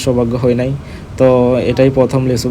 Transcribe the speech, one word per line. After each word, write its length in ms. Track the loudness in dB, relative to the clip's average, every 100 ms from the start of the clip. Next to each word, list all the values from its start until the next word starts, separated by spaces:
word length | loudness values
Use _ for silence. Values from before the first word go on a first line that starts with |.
সৌভাগ্য 300 | 0 0 0 0
হয় 120 | 0 0
নাই। 100 | -2 -6 -10 -16 -14 0
তো 80 | 4 4 2 0 0
এটাই 180 | 2 2 2
প্রথম 240 | 0 0 -2
লিচু 180 | -2 0